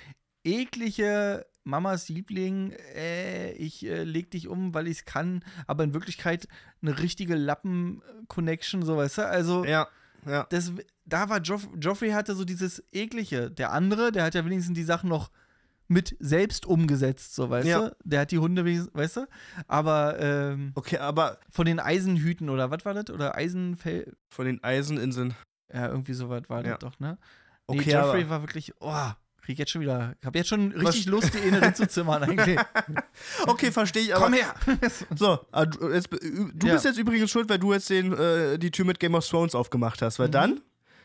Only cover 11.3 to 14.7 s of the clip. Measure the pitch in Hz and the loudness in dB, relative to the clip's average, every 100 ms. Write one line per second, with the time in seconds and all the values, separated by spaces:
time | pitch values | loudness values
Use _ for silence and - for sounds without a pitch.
11.3 | 208 160 208 202 170 160 202 220 208 208 | -2 -2 -4 -6 -4 -2 0 0 0 -2
12.3 | 190 185 180 185 - - 190 226 233 208 | -4 -4 -4 -4 -6 -10 -8 -6 -6 -4
13.3 | 127 117 160 127 139 190 214 240 202 165 | -4 -4 -4 -2 2 2 2 2 2 0
14.3 | 175 165 185 175 | 0 -2 -2 -2